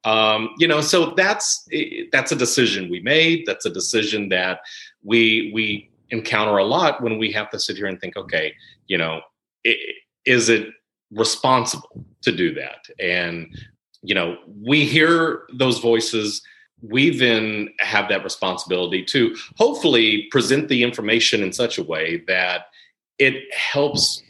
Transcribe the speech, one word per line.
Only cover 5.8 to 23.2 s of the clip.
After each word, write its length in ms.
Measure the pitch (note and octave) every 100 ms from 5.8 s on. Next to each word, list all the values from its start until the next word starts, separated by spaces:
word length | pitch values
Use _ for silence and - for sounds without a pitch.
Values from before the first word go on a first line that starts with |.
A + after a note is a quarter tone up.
| _ _ _
encounter 480 | A2+ G#2+ A2+ G#2+ G2+
a 60 |
lot 380 | G2 D3+ E3 C3+
when 160 | A#2+ A2
we 140 | A2
have 180 | G#2+ G#2+
to 80 | G#2
sit 180 | - F#2+
here 100 | G2+
and 120 | F#2
think, 180 | F#2 G2
"Okay, 380 | F#2+ E2 D#2 - - _ _
you 100 | F2+
know, 240 | E2 D#2+ - _ _ _ A2+
i-, 100 | - - - _ _ -
is 220 | B2 A2+
it 200 | A2 G#2+ - _ _ _
responsible 920 | G#2 A2+ - C3+ B2+ A2+ - - - - _
to 80 | -
do 240 | - E2+
that?" 300 | D2 C2+ - - -
And, 480 | F#2 F2+ F2 E2+ E2 - - _ _ _
you 120 | F#2
know, 220 | G2 E2+ E2+ -
we 380 | G#2 A2+ D3
hear 580 | C#3+ D#3 D#3+ E3+ D#3+ - -
those 260 | B2+ C3 A#2+
voices. 600 | A#2+ A2+ A2+ A2+ G#2 - - - _ _
We 260 | A2+ A#2+ D3+
then 640 | C#3 B2+ A2+ A2 G#2+ G#2 -
have 300 | - G#2 G2+
that 120 | G2
responsibility 800 | F#2+ - F#2+ F2+ - F2+ F2+ F#2 F#2
to 280 | - - - - -
hopefully 720 | B3 C#4 E3+ B2 A2 G#2+ G#2
present 380 | C#3 G#2+ C3+ D#3
the 140 | B2+
information 600 | A#2+ A#2 G#2+ A#2 - G#2+
in 100 | F#2+
such 260 | F2+ A#2+ -
a 40 |
way 400 | D#2 D#2+ D#2+ E2+ F2+
that 380 | F#2 F2+ F2+ - _ _ _ _
it 240 | -